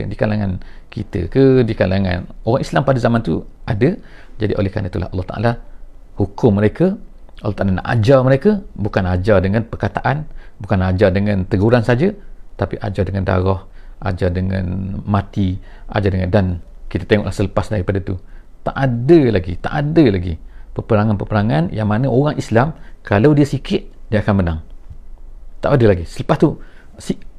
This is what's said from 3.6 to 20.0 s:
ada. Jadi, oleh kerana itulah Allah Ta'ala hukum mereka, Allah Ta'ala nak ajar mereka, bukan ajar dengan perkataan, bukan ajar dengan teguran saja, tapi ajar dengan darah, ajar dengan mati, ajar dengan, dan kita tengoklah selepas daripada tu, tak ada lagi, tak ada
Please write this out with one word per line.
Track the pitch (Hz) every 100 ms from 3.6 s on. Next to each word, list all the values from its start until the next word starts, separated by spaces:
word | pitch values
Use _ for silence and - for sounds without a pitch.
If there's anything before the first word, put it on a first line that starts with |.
| -
ada. | 104 131 214 - - - -
Jadi, | 104 -
oleh | 98
kerana | 104 98
itulah | 95 92
Allah | 92 -
Ta'ala | - 117 120 - - - - - -
hukum | 104 - 127 98
mereka, | 104 - 175 208 - - - -
Allah | 117 95
Ta'ala | 101 92
nak | - 120
ajar | 107 135
mereka, | 127 135 208 208 - -
bukan | 101 - 92
ajar | 92 95 98
dengan | 95 107
perkataan, | 113 - 107 - - 143 156 - - -
bukan | 98 101 92
ajar | 92 101
dengan | 95 104 101 92
teguran | 95 107 120
saja, | 113 123 185 214 - - - -
tapi | 98 -
ajar | 107 98
dengan | 92 95 92
darah, | 95 95 92 - - - -
ajar | 101 90 92
dengan | 90 92 95 90 95 95 98
mati, | - 101 - - 95 95 - - -
ajar | 110 101
dengan, | 95 92
dan | 104 92 87 - - -
kita | 98
tengoklah | 95 104 101
selepas | 98 101 104 -
daripada | 101 90 98
tu, | 95 92 - - - -
tak | - -
ada | 135 120 127 170 127
lagi, | 104 85 85
tak | -
ada | - 147 165